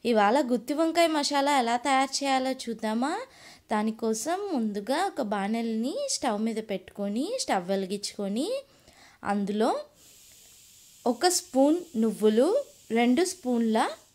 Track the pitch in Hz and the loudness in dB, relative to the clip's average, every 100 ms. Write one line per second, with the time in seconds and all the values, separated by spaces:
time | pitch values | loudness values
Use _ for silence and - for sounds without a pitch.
0 | - 220 202 254 269 240 233 294 330 320 | 2 4 4 4 2 -2 -2 0 2 4
1 | 339 311 285 285 277 285 233 240 285 262 | 2 2 0 0 2 2 2 0 2 2
2 | 269 269 277 269 262 262 - 226 214 220 | 2 -2 0 0 0 -4 -6 -6 -4 -2
3 | 269 381 523 - - - _ 214 220 220 | -2 -4 -8 -16 -20 -20 _ -2 -2 -2
4 | 226 220 294 359 403 302 220 208 202 277 | -2 -2 -2 -4 -2 -2 -2 -4 -2 0
5 | 392 381 226 208 196 226 233 220 240 427 | 0 -2 -4 -2 -2 -2 -2 -2 -4 -4
6 | 571 - 277 208 220 220 220 190 - - | -4 -4 -2 -2 -2 -4 -6 -8 -8 -8
7 | 202 208 330 508 - 220 175 196 185 202 | -4 -4 -4 -4 -2 -2 0 -2 -2 -6
8 | - - 202 208 330 523 539 _ - - | -8 -8 -6 -4 -4 -4 -10 _ -20 -20
9 | - - - 202 202 208 233 494 605 _ | -20 -12 -4 -2 -2 0 0 0 -6 _
10 | - - - - - - - - - - | -20 -20 -20 -20 -20 -20 -20 -20 -20 -6
11 | 240 240 359 359 - 254 277 339 349 220 | -4 0 2 0 -2 4 4 4 -2 0
12 | 226 185 214 214 285 480 554 - - 226 | 0 2 2 4 4 2 -2 -14 -4 2
13 | 240 254 359 - 254 240 226 220 330 640 | 4 4 2 -2 -2 0 2 2 0 -4
14 | _ | _